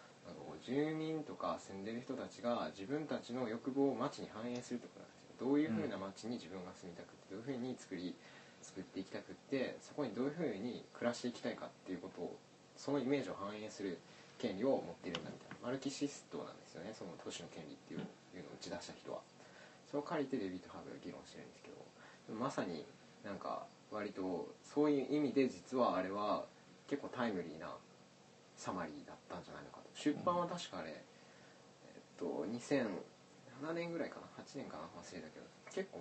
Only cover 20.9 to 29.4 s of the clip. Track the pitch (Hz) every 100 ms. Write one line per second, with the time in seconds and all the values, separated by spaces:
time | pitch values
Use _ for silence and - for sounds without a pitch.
20.9 | - 87 69 - - - - 65 - -
21.9 | - - - - 110 135 151 104 80 -
22.9 | - - - 107 95 65 55 - - -
23.9 | 104 101 98 92 85 - - - 143 151
24.9 | 143 123 147 143 123 127 - - 127 87
25.9 | 92 92 101 104 95 - - - - -
26.9 | 143 - - 120 92 85 78 80 65 -
27.9 | - - - - - - - - 92 80
28.9 | 73 - - - 92